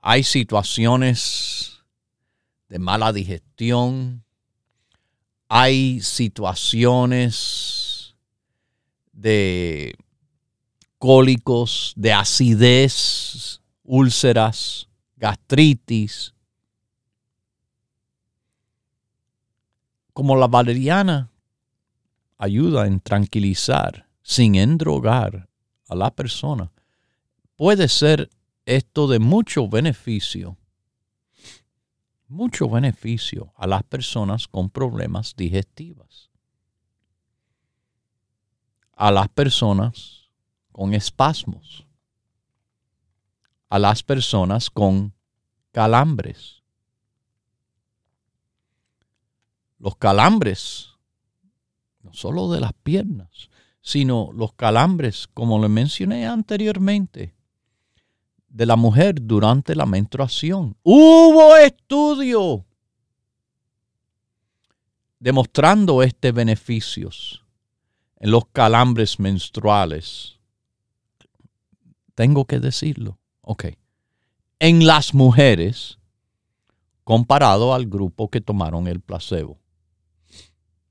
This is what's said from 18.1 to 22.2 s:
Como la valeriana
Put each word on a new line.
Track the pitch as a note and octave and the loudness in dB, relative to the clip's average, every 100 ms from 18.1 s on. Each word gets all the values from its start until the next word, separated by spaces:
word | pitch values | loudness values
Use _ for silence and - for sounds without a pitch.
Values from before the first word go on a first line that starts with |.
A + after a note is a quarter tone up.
| _ _ _ _ _ _ _ _ _ _ _ _ _ _ _ _ _ _ _ _ | _ _ _ _ _ _ _ _ _ _ _ _ _ _ _ _ _ _ _ _
Como | - C#3 C3 | -6 0 2
la | B2+ | 4
valeriana | B2 A#2+ B2 C3+ F#3 F#3+ D3 B2 _ _ _ _ _ _ _ _ _ | 2 2 -2 -2 0 0 -4 -8 _ _ _ _ _ _ _ _ _